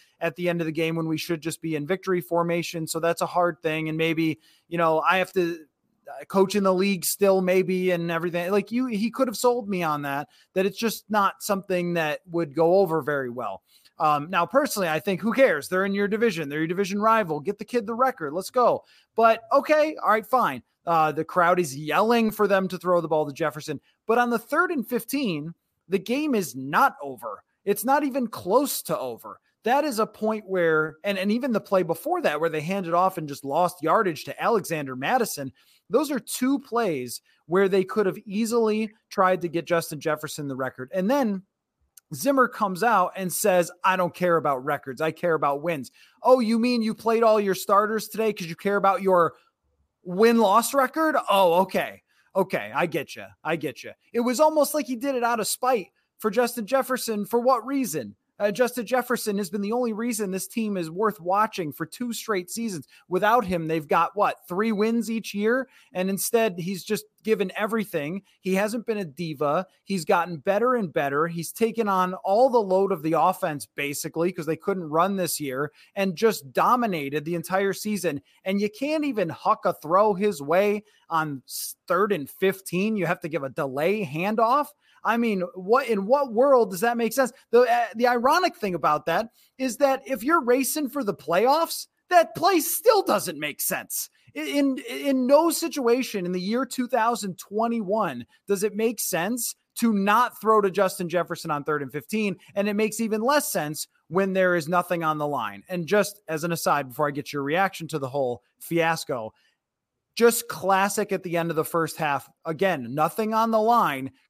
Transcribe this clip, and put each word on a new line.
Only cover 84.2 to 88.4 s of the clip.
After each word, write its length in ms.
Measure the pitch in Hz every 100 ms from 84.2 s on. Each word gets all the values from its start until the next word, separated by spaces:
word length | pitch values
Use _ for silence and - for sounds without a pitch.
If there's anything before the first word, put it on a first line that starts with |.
| 190 220 226 277 277 - _ _
I 120 | - 233
mean, 260 | 233 196 180
what, 340 | 185 185 247 240
in 180 | 208 196
what 280 | 285 277
world 380 | 214 285 254 208
does 100 | 185
that 160 | 226 233
make 160 | 226
sense? 180 | 240 254 - _
The, 100 | 233
uh, 240 | 247 240 220 220
the 120 | 247
ironic 500 | 247 247 330